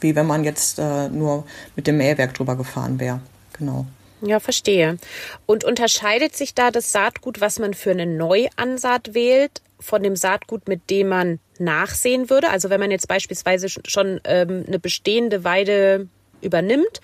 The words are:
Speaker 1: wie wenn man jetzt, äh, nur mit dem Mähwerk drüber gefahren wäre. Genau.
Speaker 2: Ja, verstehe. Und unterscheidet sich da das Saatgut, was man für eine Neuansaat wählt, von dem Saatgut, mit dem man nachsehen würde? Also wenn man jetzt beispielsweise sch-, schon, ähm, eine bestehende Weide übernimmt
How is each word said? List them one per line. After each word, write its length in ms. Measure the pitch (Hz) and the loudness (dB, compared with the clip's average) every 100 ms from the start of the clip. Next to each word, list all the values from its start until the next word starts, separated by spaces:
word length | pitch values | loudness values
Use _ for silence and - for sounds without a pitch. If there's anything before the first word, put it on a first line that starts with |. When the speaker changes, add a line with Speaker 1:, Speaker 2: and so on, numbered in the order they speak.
Speaker 1:
wie 120 | 160 156 | 0 2
wenn 120 | 156 | 2
man 160 | 151 | 0
jetzt, 340 | 151 147 - - | 0 -2 -4 -2
äh, 300 | 151 143 139 | -2 -2 -4
nur 380 | 147 151 143 151 - - - | -2 -2 -2 -6 -16 -16 -6
mit 100 | 151 | 0
dem 80 | 151 | 2
Mähwerk 360 | 135 147 127 | 4 2 0
drüber 240 | - 131 127 | -2 -4 -4
gefahren 420 | 127 - 127 131 | -6 -6 -4 -4
wäre. 220 | 127 123 131 _ _ - | -4 -6 -10 _ _ -10
Genau. 280 | 147 131 131 - _ - | -6 -6 -8 -12 _ -8
Speaker 2:
Ja, 180 | 208 214 | -2 0
verstehe. 580 | - 247 - 190 160 175 - - - - - | 0 -2 2 4 2 0 -10 -16 -16 -6 0
Und 180 | 220 | 2
unterscheidet 720 | - 233 233 - 208 226 294 - | 2 0 0 0 0 0 0 -2
sich 200 | 277 - | -4 0
da 160 | 247 | 2
das 200 | 240 - | 2 0
Saatgut, 480 | 208 202 - - 226 | 0 0 -2 -10 -2
was 200 | 208 - | -2 0
man 160 | 208 - | -4 -2
für 160 | 202 | 0
eine 160 | 180 170 | 0 0
Neuansaat 1080 | 160 165 196 196 - 240 254 247 247 233 | 0 2 2 2 0 -4 -2 0 -2 -2
wählt, 480 | 220 240 262 285 - _ _ | 0 4 4 2 -2 _ _
von 220 | - 214 | -2 0
dem 140 | 196 190 | 0 0
Saatgut, 520 | 190 202 - 220 - | 0 -2 -4 -8 -4
mit 220 | 180 - | -6 0
dem 200 | 196 196 | 0 2
man 300 | 185 180 165 _ - | 2 0 -2 _ -6
nachsehen 720 | 175 156 196 - 247 254 247 | -2 0 -2 -2 0 0 2
würde? 180 | 262 226 | 2 4
Also 220 | 190 190 | 0 0
wenn 80 | 196 | 0
man 100 | 202 | 2
jetzt 180 | 190 - | -2 -2
beispielsweise 600 | 190 - 185 - 185 190 | -2 -4 -4 0 0 -2
sch-, 200 | 185 - | -8 -4
schon, 320 | - 196 185 | 0 0 -2
ähm, 420 | - 180 175 185 - | 0 2 2 -2 -4
eine 120 | 185 | -4
bestehende 640 | 175 - 196 220 233 202 | -4 -4 0 0 0 0
Weide 640 | 175 185 202 202 196 196 190 _ _ _ | 0 0 2 4 4 2 -2 _ _ _
übernimmt 580 | - 170 185 269 403 - | -2 0 2 2 2 -2